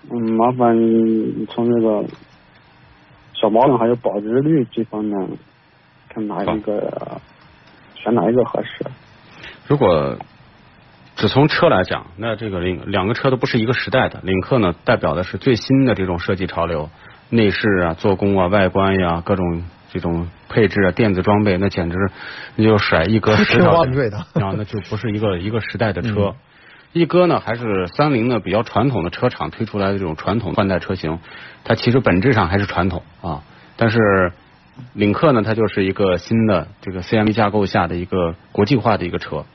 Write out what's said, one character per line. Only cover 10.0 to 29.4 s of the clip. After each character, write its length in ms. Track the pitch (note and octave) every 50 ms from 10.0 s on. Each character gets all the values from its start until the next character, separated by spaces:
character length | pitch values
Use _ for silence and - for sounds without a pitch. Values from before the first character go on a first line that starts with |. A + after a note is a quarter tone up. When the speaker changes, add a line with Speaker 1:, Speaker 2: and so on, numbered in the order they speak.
| C#2+ C#2 A#1 G1+ - - _ _ - - _ - - - _ - - - - - - - _
Speaker 2:
只 100 | - -
从 220 | G2+ - C3 C#3+ D3+
车 200 | - - F3+ E3
来 140 | B2+ F#2 F#2
讲， 240 | - F2+ C2 A1 - -
那 200 | F2+ G#2+ A#2 A2
这 140 | G#2 A2+ A2
个 100 | F#2+ F2+
领-， 220 | E2+ F#2 F#2 D#2+ -
两 220 | D#2 G2 G2 F2+ G2+
个 60 | A#2+
车 180 | - - C#3 C3
都 40 |
不 100 | B2+ -
是 120 | C3+ - A#2+
一 80 | A2
个 60 | A2+ B2+
时 180 | - - -
代 180 | - C3 A2+ F2+
的。 120 | - - -
领 180 | F2+ F#2+ F#2+ F#2
克 180 | - C#3 B2+
呢， 120 | G#2 F2+ F2 - _
代 120 | - A#2+
表 200 | - - E2 D2
的 80 | E2 F#2
是 140 | - - F#2+
最 180 | - C#3 B2
新 280 | G#2+ - - C3+ C3+ C3+
的 120 | B2+ G#2
这 100 | F#2 F#2+
种 140 | F2+ F2+ F2
设 160 | F2 - G2+
计 100 | F2+ F#2+
潮 200 | E2+ - - E2+
流， 220 | E2+ E2+ D#2 D2+ D#2 - - - - - - - _
内 200 | - A#2 A2 G2+
饰 180 | F2+ - - A2 G2+ F#2
啊、 160 | F2 E2 D#2+
做 200 | - - A2 F#2+
工 240 | F#2 G#2 G2+ G2 F#2+
啊、 80 | F#2
外 220 | F2 G2 G#2 F#2+ F#2
观 260 | F2+ G2 F#2+ F#2+ F#2+
呀、 260 | F#2+ F2+ E2+ E2 E2 E2+
各 100 | - G2+
种 300 | F#2 F2+ F2 E2+ E2 F2 F2 - - - -
这 80 | - F2+
种 280 | E2+ F2 E2+ E2+ E2+ F2 - - - -
配 180 | - B2+ A2 F#2+
置 140 | - G#2 G2
啊、 80 | F#2 F2
电 220 | - A#2+ A2 F#2+
子 80 | F2+ F2+
装 200 | G#2 G#2 G#2 G#2+
备， 120 | G#2 F#2
那 140 | F2+ G2 G2
简 180 | - - F2+ E2+
直 80 | E2+ F#2 G2 F#2+ - - - - - - - - -
那 80 | - A2
就 120 | A2 A2
甩 280 | G#2 G2 - - E2 D#2+
一 160 | F2+ A2 A2
哥 140 | F#2 G#2+ G#2+
十 80 | G#2 -
条 100 | - A2
街 60 | A#2
Speaker 3:
天 100 | - -
花 60 | - E3+ D#3+
乱 80 | C3 B2+
坠 180 | C#3 C3+ A2
的。 80 | G2+ G#2
Speaker 2:
啊， 360 | - - _ E3 G2+ F#2+ F#2+
那 100 | G2+ G#2+
就 140 | - - G#2+
不 180 | F#2+ - A2+ G#2+
是 140 | - A#2 G#2
一 60 | G#2
个， 200 | A2 G#2+ F#2+ F2
一 100 | F2 G#2
个 120 | A2+ A2+ G2+
时 160 | - - G2
代 160 | A#2 G#2+ F#2
的 80 | F2 F2
车。 240 | A#2+ G#2+ G#2+ G2+ G2
Speaker 3:
嗯。 60 | F#2+ - _ _ _ - - - - - - _ _
Speaker 2:
一 140 | E3+ E3+
哥 200 | C#3+ - F3 F3+
呢， 140 | F3 D3 G#2
还 160 | - G2+ A2+
是 320 | A#2 B2 A2+ G2+ F#2+ F#2 F2
三 260 | - - C#3+ D3+ C#3+
菱 140 | A#2 A2 B2+
的 100 | B2 A2
比 140 | - F#2 F2+
较 100 | G#2+ A#2+
传 260 | - - G2+ A2+ C#3+
统 140 | B2+ G2 D#2+
的 80 | F2
车 180 | - - - B2
厂 220 | - -